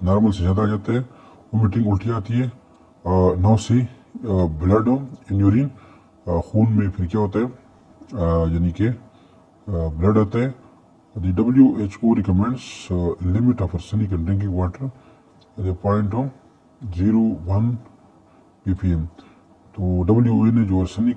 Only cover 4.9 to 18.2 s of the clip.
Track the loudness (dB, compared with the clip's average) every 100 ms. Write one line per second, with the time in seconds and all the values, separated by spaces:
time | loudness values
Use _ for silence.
4.9 | -2 -4 -14 -6 0 2 2 0 -6 -20
5.9 | -20 _ _ -6 -4 -2 0 2 2 0
6.9 | -2 -4 -2 -2 -2 -4 -6 -20 -20 _
7.9 | -20 -14 -4 0 0 0 0 0 0 -2
8.9 | -2 -10 -20 _ _ _ _ -8 -6 -4
9.9 | -2 2 2 2 0 -2 -4 -18 -20 _
10.9 | _ _ -8 -4 0 2 6 6 6 -4
11.9 | -2 0 2 2 2 2 -2 -10 -16 -6
12.9 | -4 -2 -2 -2 0 2 0 -2 -4 -4
13.9 | -2 -2 -2 -2 -2 -2 -2 -2 -4 -10
14.9 | -12 -20 -20 _ _ _ -8 -6 -4 0
15.9 | 0 0 -2 -4 -8 _ _ _ -18 -12
16.9 | -2 0 2 0 -2 -2 0 0 -2 -10
17.9 | -20 _ _